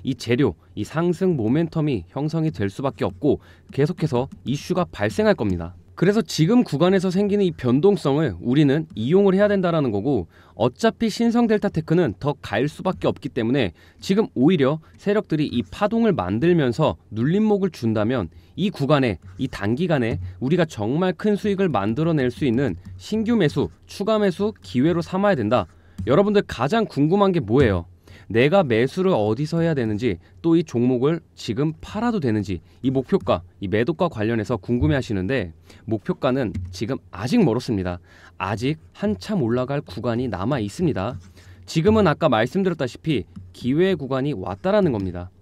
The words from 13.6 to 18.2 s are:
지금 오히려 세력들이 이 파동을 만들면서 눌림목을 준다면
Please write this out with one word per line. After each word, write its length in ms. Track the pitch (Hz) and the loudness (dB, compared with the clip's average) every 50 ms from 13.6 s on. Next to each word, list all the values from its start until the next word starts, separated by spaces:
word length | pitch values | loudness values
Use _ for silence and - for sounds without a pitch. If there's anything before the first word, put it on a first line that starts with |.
| 123 90 80 _ - - _ - | 0 -2 -4 _ -20 -20 _ -10
지금 280 | - - 196 202 220 - - | -2 -2 0 0 0 0 0
오히려 440 | 120 123 156 190 165 135 123 151 160 - - - - | 2 4 4 4 4 4 2 0 -2 -6 -14 -18 -8
세력들이 480 | - 190 202 214 208 - - 156 151 | -4 -2 0 0 0 -2 -2 -2 -2
이 160 | 117 - 120 117 | -2 -2 -4 -4
파동을 500 | - - - 202 208 214 226 233 226 180 | -4 -6 -4 -4 -2 0 2 2 2 2
만들면서 840 | 110 92 90 95 110 135 175 180 170 147 123 117 - 156 131 92 - _ - 110 | 0 0 -2 -2 0 2 4 4 4 4 2 2 2 0 0 0 -2 _ -12 -6
눌림목을 580 | 104 117 143 170 202 220 214 208 202 185 190 | -4 -2 0 2 2 2 2 2 2 0 -2
준다면 580 | - - - 113 110 110 104 110 131 127 | -4 -2 -2 -2 0 0 0 0 0 -2